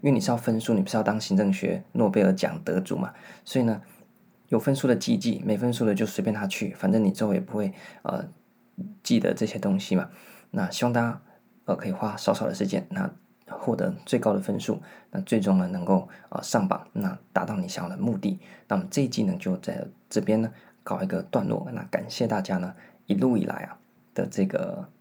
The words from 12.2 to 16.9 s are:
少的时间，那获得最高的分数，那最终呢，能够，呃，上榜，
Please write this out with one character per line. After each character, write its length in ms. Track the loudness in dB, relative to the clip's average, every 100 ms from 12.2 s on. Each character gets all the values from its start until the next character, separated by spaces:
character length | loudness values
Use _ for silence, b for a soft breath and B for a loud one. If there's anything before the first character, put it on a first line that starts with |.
| 0
少 140 | 2 0
的 60 |
时 140 | -2 -2
间， 180 | -2 -4
那 220 | -4 -4 -6 _ _ -16
获 280 | -8 -2 0
得 180 | 0 -4 -2
最 120 | 0
高 140 | 2
的 60 | 0
分 200 | 0 -4
数， 220 | -2 -4 B B B
那 80 | -8
最 180 | 0 2
终 180 | 4 4
呢， 100 | 2
能 160 | -4
够， 240 | 2 2 2 B B
呃， 120 | -10
上 260 | 0 0 2
榜， 200 | 0 -2